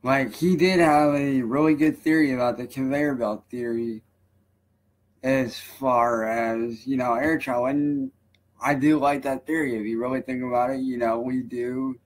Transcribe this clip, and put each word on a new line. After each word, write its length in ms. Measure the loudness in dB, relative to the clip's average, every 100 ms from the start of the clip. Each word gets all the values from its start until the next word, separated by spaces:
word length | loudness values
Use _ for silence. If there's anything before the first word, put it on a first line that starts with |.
like, 320 | 2 0 0 0
he 220 | 0 4
did 240 | 4 6
have 340 | 6 6 4 2
a 280 | 0 0
really 320 | 0 2 4 4
good 220 | 2 2
theory 360 | 2 4 4
about 240 | 2 0 -2
the 100 | -8
conveyor 480 | -4 -2 0 0 0
belt 300 | -2 -4 _
theory 540 | -8 -4 -2 -4 -8 _ _ _ _ _ _ _ _ _ _ _ _
as 340 | -2 0 -2 -8
far 680 | -16 -6 0 2 2 0 -2
as, 600 | -2 -2 -2 -4 -8 -4
you 120 | -2
know, 160 | 0
air 240 | 0 0 -2
travel. 300 | -2 -2 0
And 440 | 0 0 -2 -6 _ _ _ _ _
I 140 | -2
do 260 | 2 4 4
like 220 | 2 0
that 260 | -2 -6 -4
theory. 300 | -2 -2 -2
If 80 | -4
you 120 | -4
really 220 | -2 -4
think 240 | -4 -6
about 280 | -2 0 0
it, 100 | -2
you 160 | -4 -2
know, 240 | -2 -2
we 200 | -2 -4
do 600 | -4 -6 -4 -4 -6 -8